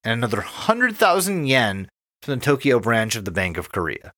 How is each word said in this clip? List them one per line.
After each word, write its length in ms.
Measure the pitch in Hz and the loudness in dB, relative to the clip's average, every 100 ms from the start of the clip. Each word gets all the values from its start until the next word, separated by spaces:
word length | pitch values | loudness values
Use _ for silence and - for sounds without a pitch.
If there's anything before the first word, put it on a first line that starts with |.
and 80 | 117 | -4
another 280 | 117 120 214 | -2 0 -2
hundred 560 | - - - 226 247 214 | -4 -6 -2 2 0 4
thousand 500 | 214 185 185 190 139 | 4 4 0 -2 2
yen 420 | 131 110 98 92 _ _ _ | 2 2 -2 -10 _ _ _
from 120 | - 131 | -6 -2
the 60 | |
Tokyo 340 | 143 143 143 123 | 0 2 4 2
branch 360 | 104 113 110 113 | 4 0 0 -4
of 80 | |
the 60 | 95 | -4
Bank 260 | 90 92 85 | -4 -4 -4
of 160 | - | -6
Korea. 400 | - 85 - - | -4 -4 -6 -14